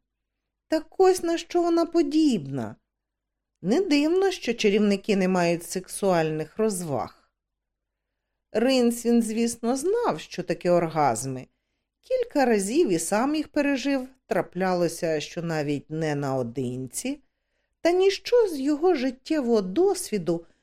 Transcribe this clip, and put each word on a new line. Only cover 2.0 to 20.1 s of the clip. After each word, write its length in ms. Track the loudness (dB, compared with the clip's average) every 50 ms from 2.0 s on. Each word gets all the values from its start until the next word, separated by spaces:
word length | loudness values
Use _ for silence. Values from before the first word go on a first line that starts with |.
| 0 2 2 2 2 4 2 0 -2 -6 -6 -6 -6 -8 -10 -14 _ _ _ _ _ _ _ _ _ _ _ _ _ _ _ _ -2
Не 180 | 0 0 0
дивно, 500 | 2 2 2 2 2 2 2 2 2 0
що 240 | -2 -2 -6 -6 -4
чарівники 640 | 0 0 2 2 4 2 2 0 0 0 -2 0
не 120 | 2 2 2
мають 360 | 2 2 2 0 0 -2 -4
сексуальних 960 | -8 -10 -10 -8 -10 -8 -2 0 2 2 2 2 0 -2 -4 -6 -8 -4 -2
розваг. 720 | -2 -2 -2 -2 -4 -4 -4 -4 -4 -6 -10 _ _ _ _ _ _ _ _ _ _ _ _ _ _ _ _ _ _ _ _ _ _ _ _ _ _ _ -2
Ринсвін, 720 | 0 2 2 4 4 2 2 0 0 0 2 4 4 2
звісно, 540 | 2 0 0 -2 -2 -2 -4 -4 -4 -2
знав, 440 | -2 0 0 0 0 0 0 -2 -4
що 220 | -8 -10 -10 -8 -6
таке 280 | -4 -6 -2 0 2
оргазми. 760 | 2 2 2 0 0 2 2 2 2 0 -4 -8 -8 -10 -12 -16 _ _ _ _ _ _ _ _ _ _
Кілька 440 | _ -4 -4 -2 -2 -2 0 2 2
разів 440 | 4 2 2 0 0 0 2 2 2
і 100 | 2 0
сам 360 | 0 -2 0 0 0 0 -2
їх 140 | -2 -4 -2
пережив, 600 | -2 -2 0 0 0 0 0 -2 -2 -2 -4 -8 -14 _ _
траплялося, 960 | _ -2 -2 -2 -2 -4 -2 0 0 2 2 2 0 0 -2 -2 -2 0 -2
що 220 | -4 -6 -8 -8 -6
навіть 480 | -4 -4 -4 -2 -2 -4 -4 -6 -8
не 240 | -6 -4 -2 -2 -2
наодинці, 1080 | -2 -2 -2 -2 -2 -4 -4 -4 -6 -6 -4 -6 -8 -10 -10 -10 -8 -6 -6 -8 -8 _ _ _ _ _ _ _ _ _ _ _ _
та 100 | 0 2
ніщо 580 | 2 4 4 2 2 0 -2 2 4 4 4 2
з 120 | 0 -2
його 340 | -2 -2 0 2 2 2 2
життєвого 680 | 2 0 -4 -4 -6 _ -2 -2 0 2 2 2 2
досвіду 840 | 2 0 0 2 2 2 2 -2 -4 -4